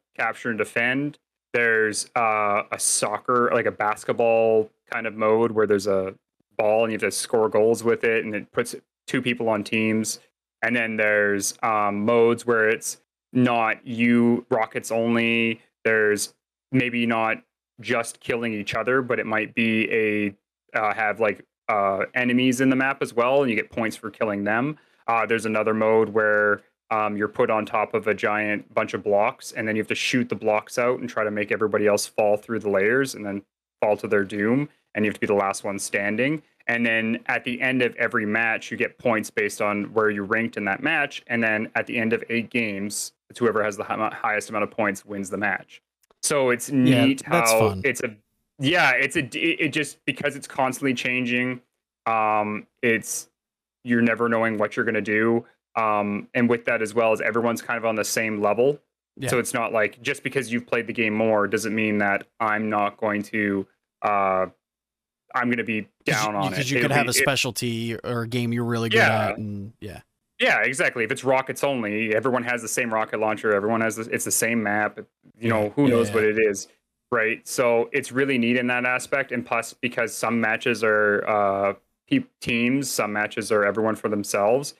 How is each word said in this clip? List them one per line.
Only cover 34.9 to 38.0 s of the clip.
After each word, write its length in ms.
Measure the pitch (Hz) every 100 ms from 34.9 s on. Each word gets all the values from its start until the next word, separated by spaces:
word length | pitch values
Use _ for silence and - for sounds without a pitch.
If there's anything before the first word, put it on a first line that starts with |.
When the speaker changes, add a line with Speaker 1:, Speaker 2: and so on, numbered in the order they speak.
Speaker 1:
and 120 | 107 107
you 40 |
have 60 | -
to 40 |
be 60 | 110
the 80 |
last 300 | 101 98 98
one 160 | 107 98
standing. 640 | - 104 101 107 135 156 - _ -
And 180 | 120 117
then 340 | 113 110 117 -
at 180 | 120
the 160 | 127 120
end 220 | 131 131
of 140 | 120
every 300 | -